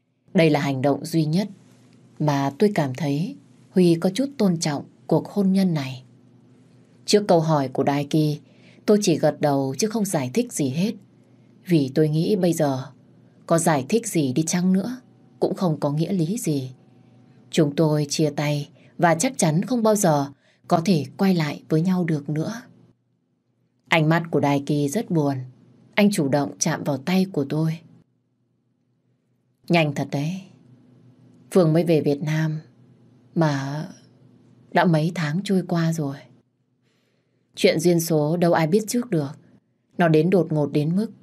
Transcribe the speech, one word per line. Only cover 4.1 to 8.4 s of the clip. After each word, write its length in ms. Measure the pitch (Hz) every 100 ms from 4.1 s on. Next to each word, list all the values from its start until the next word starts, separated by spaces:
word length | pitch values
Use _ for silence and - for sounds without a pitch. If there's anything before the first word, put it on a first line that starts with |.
chút 120 | 190 277 -
tôn 220 | 202 165
trọng 240 | 160 139 - _ -
cuộc 220 | 156 -
hôn 240 | 202 190
nhân 220 | 190 190
này. 280 | 160 131 127 - _ _ _ _ _ _ _ _ _ -
Trước 180 | 208 208
câu 120 | 175
hỏi 280 | 160 151 135
của 160 | 131 139
Daiki, 520 | 143 143 160 151 147